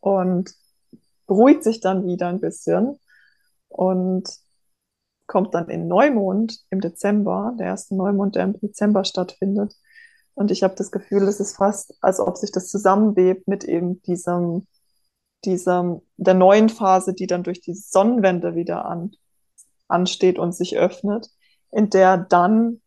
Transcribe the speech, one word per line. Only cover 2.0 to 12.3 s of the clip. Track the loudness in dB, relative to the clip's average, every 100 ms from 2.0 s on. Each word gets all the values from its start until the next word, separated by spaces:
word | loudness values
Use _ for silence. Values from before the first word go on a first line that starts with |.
| -2
wieder | -2 -2
ein | -2
bisschen. | -6 -6 -2 0 0 -4 _ _ _ _ _ _ _
Und | -4 -2 0 -2 -4 -6 -16 _ _ _ _ _ _ _ _ _
kommt | -2 -2
dann | -4 -6
in | -8 -2
Neumond | 2 2 2 -2 -2 -4 -8 _
im | -6
Dezember, | -6 -4 -2 0 0 -2 -6 -6
der | -8
erste | -8 -6 -4
Neumond, | -2 0 -2 -2
der |
im | -4 -4
Dezember | -8 -4 0 0
stattfindet. | 0 -4 -8 -6 -4 -2 -4 _ _ _ -20 _ _
Und | -4 -2
ich | 0
habe | -2 -2
das | -8
Gefühl, | -8 -2 0 0
es | -2
ist | -6 -2
fast, | -2 -2 -10 -2
als | -2 0
ob | -2